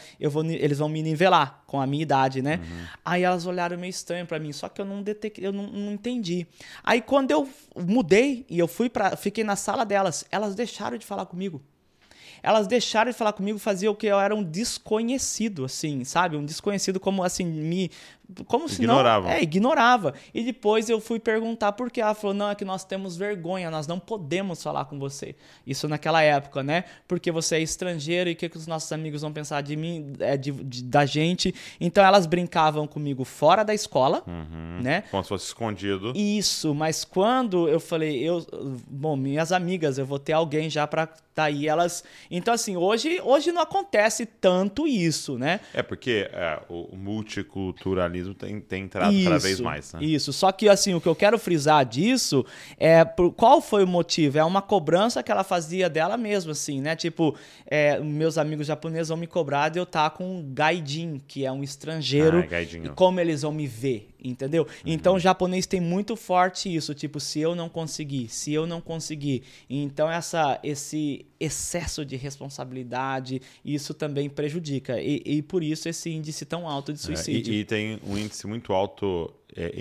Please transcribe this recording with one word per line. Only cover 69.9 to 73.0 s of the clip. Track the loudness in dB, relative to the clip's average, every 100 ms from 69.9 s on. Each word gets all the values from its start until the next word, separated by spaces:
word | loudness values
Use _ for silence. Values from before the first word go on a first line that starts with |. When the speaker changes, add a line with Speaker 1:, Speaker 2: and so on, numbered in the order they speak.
| -2 0
Speaker 1:
essa, | 0 -2 0 2 0
esse | -4 -6 -6 -4 -4 -4 -10 -6
excesso | -6 -4 -6 -6 -6 -6
de | -8 -8
responsabilidade, | -10 -10 -14 -12 -10 -10 -8 -6